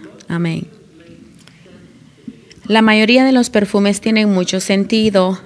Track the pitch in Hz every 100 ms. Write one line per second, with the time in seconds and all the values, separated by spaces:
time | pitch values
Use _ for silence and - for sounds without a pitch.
0 | - - - 170 170 165 - - - -
1 | - - - - - - - - - -
2 | - _ - - - - - 214 220 214
3 | 214 247 262 262 240 214 202 202 202 202
4 | 220 220 214 190 180 185 - 196 196 220
5 | 220 196 185 190